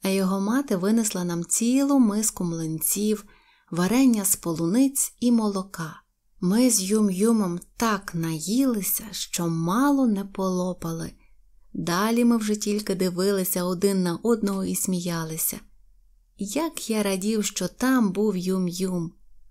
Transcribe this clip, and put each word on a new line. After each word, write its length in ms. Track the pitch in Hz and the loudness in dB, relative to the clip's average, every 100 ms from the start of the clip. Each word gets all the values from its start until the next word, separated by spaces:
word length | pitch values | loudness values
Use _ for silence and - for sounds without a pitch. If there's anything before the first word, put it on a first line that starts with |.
а 60 | 196 | -2
його 300 | 196 190 196 | 0 0 0
мати 360 | 196 247 285 196 | 0 0 0 0
винесла 480 | 190 226 214 185 | 2 2 0 -2
нам 220 | 175 170 170 | -4 -4 -2
цілу 540 | - 233 262 277 277 | 0 2 2 4 6
миску 440 | 226 208 220 - | 4 4 -2 -2
млинців, 800 | 175 165 160 160 - 196 208 208 - - _ _ - | -4 -4 -4 -4 -2 0 0 -2 -4 -20 _ _ -8
варення 540 | 170 180 240 269 226 190 | -2 2 4 4 4 2
з 100 | - | -2
полуниць 760 | 170 160 165 220 269 277 - - | -2 -2 2 4 2 2 -4 -2
і 120 | 240 | 2
молока. 680 | 233 214 196 190 - 160 175 _ _ _ - | 2 2 -2 -6 -8 -10 -12 _ _ _ -4
Ми 300 | 180 214 254 | 0 4 4
з 220 | 226 185 | 4 2
Юм-Юмом 680 | 214 208 180 214 226 190 175 - - | 2 2 2 2 4 0 -4 -8 -2
так 380 | 233 196 - 165 | 0 -2 -4 -4
наїлися, 880 | 165 160 160 233 269 220 190 - 220 | -4 -4 -2 0 2 0 -2 -4 -6
що 360 | 175 - - 170 | -10 -8 -4 -2
мало 600 | 165 165 208 285 277 254 | -2 0 2 2 4 2
не 160 | 196 | 0
полопали. 880 | 196 - 190 180 180 180 170 165 170 - _ - _ _ - | -2 -4 -2 -2 -2 -4 -6 -6 -10 -14 _ -20 _ _ -14
Далі 520 | - 165 175 220 233 240 | -8 -2 0 2 4 4
ми 120 | 233 | 4
вже 180 | 214 214 | 0 -2
тільки 400 | 208 208 214 185 | -2 -2 -2 -2
дивилися 680 | 185 180 196 196 185 185 | -2 0 0 0 0 -2
один 400 | 180 180 202 196 | -2 0 0 2
на 120 | 180 170 | 0 0
одного 500 | 226 226 196 196 185 | 0 0 0 -2 -4
і 100 | 185 | -4
сміялися. 840 | - 180 175 170 160 160 - - - - - _ _ _ _ - | -2 -2 -2 -6 -6 -6 -6 -6 -12 -20 -20 _ _ _ _ -12
Як 520 | 196 277 330 - - | -6 -2 -2 -4 -4
я 140 | 220 | -2
радів, 420 | 202 190 196 220 208 | -2 -2 -2 -2 -2
що 220 | - 180 | -4 -6
там 440 | - 254 262 208 | -2 0 2 2
був 240 | 180 214 185 | 0 0 0
Юм-Юм! 760 | 180 190 180 175 185 180 165 - - - - | 0 0 -2 -2 -4 -4 -6 -10 -20 -20 -20